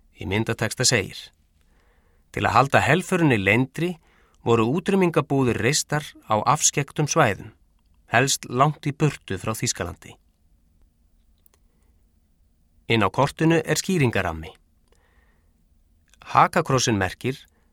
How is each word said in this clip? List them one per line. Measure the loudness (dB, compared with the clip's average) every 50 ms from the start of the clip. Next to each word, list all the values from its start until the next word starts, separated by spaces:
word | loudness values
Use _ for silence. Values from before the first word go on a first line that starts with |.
| _ _ _ -12
Í | -6
myndatexta | -4 -2 -2 -2 -2 -4 -4 -4 -6 -4 -2 -2
segir: | 0 0 0 -2 -4 -8 -16 -18 -20 _ _ _ _ _ _ _ _ _ _ _ _ _ _ _ _ _ _ _ _
Til | -6 -2 0 2
að | 2
halda | 2 2 4 2 2
helförinni | 2 2 0 0 0 -2 0 2 2 4 2 2
leyndri | 4 4 4 4 2 0 -4 -6 -6 -6 -8 -10 _ _ _ _ _ _ _ _
voru | 0 2 2 2 2 2 0
útrýmingabúðir | -2 -2 0 2 2 2 2 2 0 0 0 0 0 2 0 0 0
reistar | 0 0 0 -2 -2 -4 -4 -6 -6 -8 -16 -12 _
á | -2 -2 0
afskekktum | 2 2 2 2 2 0 0 -2 -4 -4 -2 -4 -2
svæðum, | 0 2 2 2 2 0 -4 -8 -18 -20 _ _ _ _ _ _ _ _ _ _ 0
helst | 2 2 2 2 0 -4 -6 -4
langt | 0 2 2 2 0 -2 -6 -6
í |
burtu | -4 0 0 -2 -2 -4 _ -10 -10 -8
frá | -6 -8 -6
Þýskalandi. | -4 -4 -6 -4 -4 -6 -8 -10 -14 -18 -20 -20 _ _ _ _ _ _ _ _ _ _ _ _ _ _ _ _ _ _ _ _ _ _ _ _ _ _ _ _ _ _ _ _ _ _ _ _ _ _ _ _ _ _ _ _ _ _ _ _ _ _ _ _ _ _ 0
Inn | 2 2 2
á | 2
kortinu | 0 0 -2 -2 0 0 0 2 2 2 0
er | -2 -4 -4
skýringarammi. | -4 -2 0 0 0 2 0 0 -2 -4 -6 -8 -12 -16 -18 _ _ _ _ _ _ _ _ _ _ _ _ _ _ _ _ _ _ _ _ _ _ _ _ _ _ _ _ _ _ _ _ -20 -10 -2
Hakakrossinn | 2 2 2 2 2 -2 -2 0 0 0 2 0 0 0
merkir: | 0 -2 -4 -6 -8 -8 -8 -8 -12 _ _ _ _ _